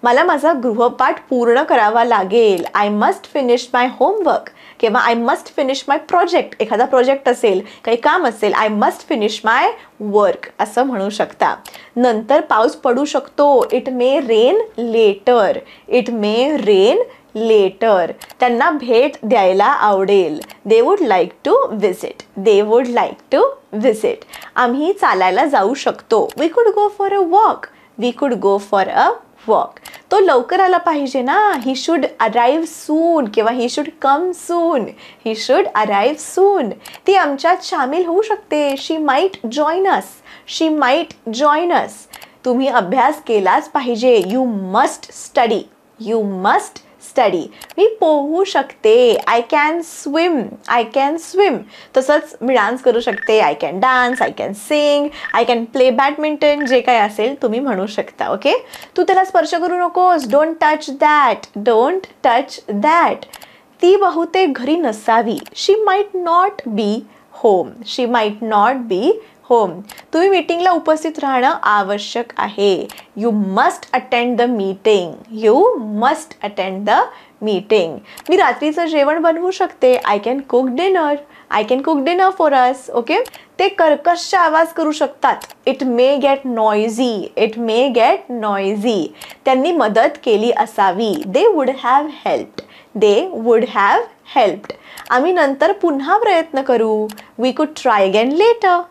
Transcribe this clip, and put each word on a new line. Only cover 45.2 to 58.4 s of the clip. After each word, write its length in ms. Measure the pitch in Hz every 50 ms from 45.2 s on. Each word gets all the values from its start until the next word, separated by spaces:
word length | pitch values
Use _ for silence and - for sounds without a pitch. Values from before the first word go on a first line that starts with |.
| - - _ 285 247 233 240 190 - - _ _ _ _ _ _ 220 202
You 140 | 220 226 214 202 196 185 185
must 380 | 208 254 - 415 - - - _ _ _ _ - - -
study. 260 | - 240 202 185 175 151 - - - - - - -
मी 80 | 381
पोहू 580 | 466 440 - 381 320 311 294 277 285 311 349 392
शकते. 760 | 392 - 320 269 269 - _ - 220 220 240 247 240 208 - - -
I 120 | 226 233 240 240 -
can 260 | 294 294 302 320 349
swim. 640 | 330 - - - - 302 277 320 330 359 339 277 196 - - - _ -
I 140 | - 240 226 226 -
can 160 | 277 269 285 311
swim. 440 | 339 320 - - 370 403 381 269 185 - - - - - - _
तसंच 400 | 262 262 269 294 302 311 - - -
मी 140 | 226 247 269
डान्स 260 | 240 202 208 240 254
करू 200 | - 254 226 233
शकते. 420 | 233 254 208 190 - - 220 220 196
I 120 | 151 151 147 -
can 80 | 151 156
dance. 460 | 190 202 262 254 254 247 240 254 254 202
I 80 | - - -
can 80 | - 131
sing. 600 | 202 202 - - 302 294 294 294 285 294 285 294 294 - - - - 226
I 60 | 233 240
can 140 | 240 233 233 226 -
play 200 | 269 254 262 247
badminton. 680 | 233 277 285 294 294 302 302 302 294 - 294 294 294 294
जे 160 | 240 269 247
काय 160 | 233 - 247
असेल 460 | 226 208 208 214 - 214 247 277 - -
तुम्ही 180 | 233 214 226
म्हणू 260 | 202 180 214 185 190
शकता. 460 | 208 208 - 196 - - - - - 156
ओके? 340 | 208